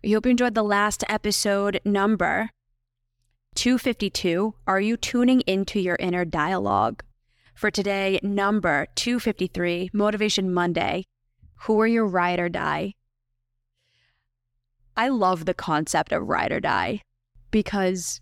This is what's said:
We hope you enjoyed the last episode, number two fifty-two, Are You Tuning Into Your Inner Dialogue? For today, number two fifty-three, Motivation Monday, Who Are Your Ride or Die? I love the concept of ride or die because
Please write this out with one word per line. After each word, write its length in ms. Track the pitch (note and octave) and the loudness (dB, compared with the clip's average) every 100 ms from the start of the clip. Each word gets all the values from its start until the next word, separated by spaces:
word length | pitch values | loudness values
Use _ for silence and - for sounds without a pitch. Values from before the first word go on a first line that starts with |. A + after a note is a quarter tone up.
We 120 | G#3+ | 2
hope 120 | G#3+ A#3+ | 2 4
you 60 | |
enjoyed 240 | A#3+ B3 A3+ | 2 2 0
the 80 | |
last 400 | G#3+ G3+ G#3 - - | 2 2 2 0 -2
episode, 720 | G#3+ G#3 G3+ G#3 G3+ G3+ - | -2 -2 0 0 2 0 -2
number 680 | - G3+ G3+ A3 E3+ E3+ A3+ _ _ _ _ _ _ _ _ _ _ | 0 2 2 2 0 0 -4 _ _ _ _ _ _ _ _ _ _
two 240 | - B3 B3 | -2 2 2
fifty-two, 760 | - A#3 G3+ - F#3 E3+ G#3+ - - | 0 -2 -4 -2 -2 0 -2 -4 -2
Are 140 | F#3+ | 0
You 160 | G#3 A#3 | 0 -2
Tuning 460 | - A#3+ B3 B3+ | -2 2 4 4
Into 400 | - F#3+ F#3+ G#3 | 2 -2 0 -2
Your 160 | F3+ F3 | 0 -2
Inner 240 | F#3 F3+ | -2 -2
Dialogue? 800 | F3 D#3+ D3+ F#3+ - G2 A2 A2+ - _ _ _ _ - | -2 0 0 0 0 2 2 -2 -18 _ _ _ _ -4
For 160 | G#3+ | -2
today, 480 | G#3 G3+ G3 G3 F#3+ | 0 -2 0 0 0
number 680 | G3+ G3+ G3 G#3+ F3 C#3+ D3 - | 0 0 0 2 2 0 -2 -6
two 220 | - B3 | -2 -2
fifty-three, 720 | A3+ G3+ F#3 - F3 F3 F#3 | -2 -2 -4 -2 -2 -2 -4
Motivation 600 | G3+ G#3 G#3 G#3+ G3+ F#3+ | 0 0 0 -2 0 0
Monday, 520 | F3 F3 E3 - F3+ F#3+ _ _ _ - - | 0 0 0 -2 -4 -8 _ _ _ -20 -16
Who 180 | - G#3+ | 0 2
Are 80 | A3 | 4
Your 180 | A#3 G#3+ | 2 2
Ride 340 | F3+ F3 F3 | 0 0 0
or 100 | F3 | -2
Die? 440 | E3+ D3+ D3 G3 - _ _ _ _ _ _ _ _ _ _ _ _ _ _ _ _ _ _ _ - | -4 -4 -4 -6 -10 _ _ _ _ _ _ _ _ _ _ _ _ _ _ _ _ _ _ _ -2
I 120 | A#3+ | 0
love 380 | B3+ F#3 F#3 E3 | 2 2 2 -2
the 80 | |
concept 580 | F3 - D#3 D#3 D#3+ - | -4 0 -2 0 -2 0
of 160 | - - | -2 -2
ride 240 | - - | -2 0
or 80 | - | -2
die 420 | - - F2+ G#3 _ _ _ - - | -2 -2 -2 -6 _ _ _ -20 -2
because 680 | G#3+ G#3 G#3 F#3+ F#3 E3+ - | -2 0 -2 -2 -2 -6 -12